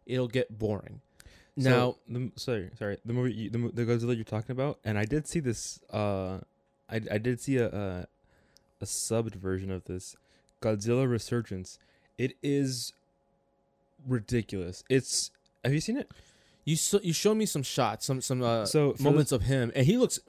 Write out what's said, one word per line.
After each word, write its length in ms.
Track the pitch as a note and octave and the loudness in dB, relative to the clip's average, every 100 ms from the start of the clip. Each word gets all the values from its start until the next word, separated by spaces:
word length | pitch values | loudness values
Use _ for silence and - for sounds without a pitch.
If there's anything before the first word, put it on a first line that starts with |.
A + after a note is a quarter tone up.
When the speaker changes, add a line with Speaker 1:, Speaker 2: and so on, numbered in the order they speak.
| - | -6
Speaker 1:
it'll 220 | B2+ B2 | -2 0
get 300 | B2 B2 A2 | 0 -2 -2
boring. 440 | A2 G2+ - A2 _ _ - - _ - | -2 -2 -6 -18 _ _ -20 -20 _ 0
Speaker 2:
So, 100 | C3 | 4
Speaker 1:
Now 260 | B2+ B2 - - | 6 4 0 -8
Speaker 2:
the, 240 | A#2+ B2+ - | -6 -6 -8
sorry, 340 | - A2+ F2+ - | -4 -4 -4 -8
sorry. 180 | G#2 G2+ A2 | -6 -6 -4
The 80 | |
movie, 200 | A#2+ B2 | 0 0
you, 160 | G#2+ G#2 | -2 -4
the 80 | A#2 | -2
mo-, 140 | A#2 | -2
the 120 | A2+ A#2 | -2 0
Godzilla 300 | A#2+ A#2 A#2+ | 0 0 -2
you're 80 | |
talking 280 | A2 G#2+ - | -2 -6 -4
about, 260 | B2+ C#3 - - | -4 -4 -4 -2
and 120 | G#2 | -2
I 80 | A2 | 0
did 220 | D3+ D3+ | -2 -2
see 120 | F3 | -2
this. 400 | C3 A2 - - - | -2 -4 -6 -12 -8
Uh, 480 | G#2 G#2 G2 F#2+ F#2+ - _ _ _ - | -2 0 -2 -4 -6 -12 _ _ _ -8
I, 120 | A2+ A2 | -6 -2
I 60 | G#2+ | -2
did 220 | A#2 A#2+ | 0 -2
see 160 | - C3 | 0 0
a, 100 | A2+ | 2
a, 340 | G2+ G2 F2+ F2 _ _ _ _ _ _ - | 0 -4 -6 -10 _ _ _ _ _ _ -12
a 40 | G2+ | -8
subbed 500 | - - A2+ A2+ G2+ | -6 -2 -2 -2 -4
version 360 | F#2+ F#2 F#2+ | -4 -2 -2
of 140 | F#2 - | -6 -6
this, 300 | F#2 - - _ _ _ - | -10 -10 -20 _ _ _ -6
Godzilla 480 | A2+ G#2+ A2 A#2+ C3 | -2 0 2 2 2
Resurgence. 720 | A#2 - A#2+ A2+ F#2+ F2+ - _ _ _ - | 0 0 -4 -4 -8 -10 -16 _ _ _ -4
It 180 | B2+ - | -4 -2
is 500 | D3 C#3+ C3+ B2+ - - _ _ _ _ _ _ _ _ _ _ C3+ | 0 2 0 -2 -8 -14 _ _ _ _ _ _ _ _ _ _ -2
ridiculous. 760 | B2+ G2+ A#2+ G#2 G2 F2 F2+ - | -2 0 -2 0 -4 -6 -8 0
It's, 420 | C3 - - - _ _ _ | 2 2 -4 -4 _ _ _
have 100 | B2 | 0
you 60 | D3 | 0
seen 180 | E3 C4 | 0 -4
it? 140 | - - - _ _ _ - | -4 -12 -20 _ _ _ -2
Speaker 1:
You 120 | D#3+ | 0
so, 220 | - G3+ | 2 2
you 80 | F#3 | 2
showed 240 | D#3+ G3+ A3 | 2 4 4
me 100 | G#3+ | 2
some 180 | D3+ | -2
shots, 420 | B2+ - A2+ G#2+ - | -2 2 2 0 -2
some, 160 | C3 | -2
some, 200 | - B2+ | 0 0
uh, 240 | B2 A#2 G2+ | 2 2 2
Speaker 2:
So, 280 | D#3 C#3+ | 4 4
for 100 | A2+ | 4
Speaker 1:
moments 280 | C#3+ D3 C#3+ | 6 6 4
Speaker 2:
the 40 | B2+ | 2
Speaker 1:
of 40 | |
him, 280 | A2 C3+ A#2 C#3 | 2 2 2 4
and 100 | C3 | 4
he 120 | A#3+ | 6
looks 220 | B3 - | 4 0